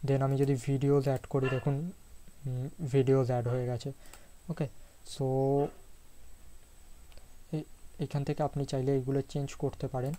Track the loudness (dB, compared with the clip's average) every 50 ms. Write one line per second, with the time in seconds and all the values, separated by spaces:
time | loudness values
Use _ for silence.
0 | 2 2 2 4 4 2 4 4 4 4 2 2 2 0 2 4 4 6 6 6
1 | 6 4 0 0 -2 -2 0 2 2 2 0 2 2 2 0 0 -2 -4 -6 -10
2 | -18 -18 -16 -16 -16 -16 -16 -8 -6 -4 -4 -2 -4 -4 -6 -6 -4 2 4 4
3 | 6 8 6 6 6 4 2 2 2 2 0 0 0 0 -2 -2 -4 -6 -8 -8
4 | -14 -18 -18 -18 -20 -20 -20 -18 -10 -8 -4 -2 -4 -4 -4 -12 -16 -16 -18 -20
5 | -14 -14 -4 -2 0 2 2 4 4 4 4 4 2 2 -2 -10 -18 -18 -18 -18
6 | -18 -18 -16 -16 -14 -14 -14 -14 -14 -16 -16 -16 -18 -18 -20 -20 -18 -18 -18 -18
7 | -18 -16 -16 -16 -16 -16 -18 -18 -10 -6 -6 -6 -6 -8 -14 -16 -16 -16 -6 -6
8 | -6 -2 0 -2 0 0 0 0 0 0 0 -2 -2 0 0 0 2 4 4 2
9 | 2 2 0 0 0 0 -2 -4 -4 -4 -4 -2 -2 -2 -2 -2 -6 -4 -2 -2
10 | -2 -2 -4